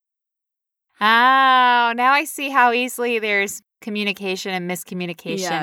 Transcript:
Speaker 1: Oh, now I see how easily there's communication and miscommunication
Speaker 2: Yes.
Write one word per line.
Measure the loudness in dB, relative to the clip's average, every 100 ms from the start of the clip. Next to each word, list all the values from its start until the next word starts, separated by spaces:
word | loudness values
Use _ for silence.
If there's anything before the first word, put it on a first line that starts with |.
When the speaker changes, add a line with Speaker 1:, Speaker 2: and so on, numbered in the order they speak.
| _ _ _ _ _ _ _ _ _ -2
Speaker 1:
Oh, | 2 4 6 4 4 4 4 2 0 0
now | 2
I | 2
see | 0 -8 -2
how | 2 4
easily | 2 -4 -4 -4 -2
there's | -2 -2 -2 -8 _ _
communication | -10 -6 -6 -6 -6 -6 -6
and | -6 -6
miscommunication | -8 -8 -8 -8 -10 -10 -8
Speaker 2:
Yes. | -4 -6